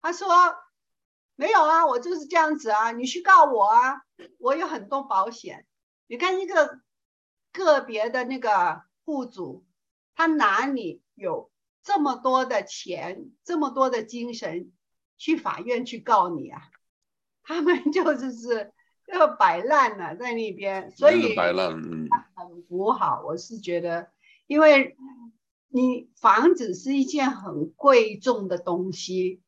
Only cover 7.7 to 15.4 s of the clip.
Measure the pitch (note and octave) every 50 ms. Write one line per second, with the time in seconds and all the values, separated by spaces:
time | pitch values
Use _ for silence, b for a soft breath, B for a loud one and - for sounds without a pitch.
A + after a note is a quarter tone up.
7.7 | D4+ C4+ B3+ - A3+ G#3+ G#3+ A#3+ A#3+ C4 B3 A#3 C4+ B3+ B3 A3+ G#3 F#3+ F3 F3
8.7 | D#3+ E3 - _ _ _ _ - D#4 C4+ B3 A#3+ _ G3+ F3 C#3 - F#3 _ _
9.7 | _ _ _ _ _ _ _ _ _ - E4 D#4+ D#4+ D4+ B3+ G#3 G3 G#3 B3+ C#4
10.7 | C#4 B3+ A3+ E3+ D3+ - _ _ _ _ G3 F3+ D#3 - - _ _ _ _ _
11.7 | _ _ _ - G4+ F#4+ D4 C#4+ B3+ B3 - C4+ B3+ C4 B3+ B3+ B3 G#3 F#3+ -
12.7 | - - - - C4 - - E3+ F#3+ - - - _ _ _ - F4 D#4+ D4+ C4+
13.7 | - C4+ C4 C4 B3 A#3 G#3+ - - A#3+ A#3 A#3+ A#3 A3+ A3 F3 D#3+ F3 F3+ -
14.7 | _ _ _ _ _ _ _ _ _ _ - - D#4+ C4+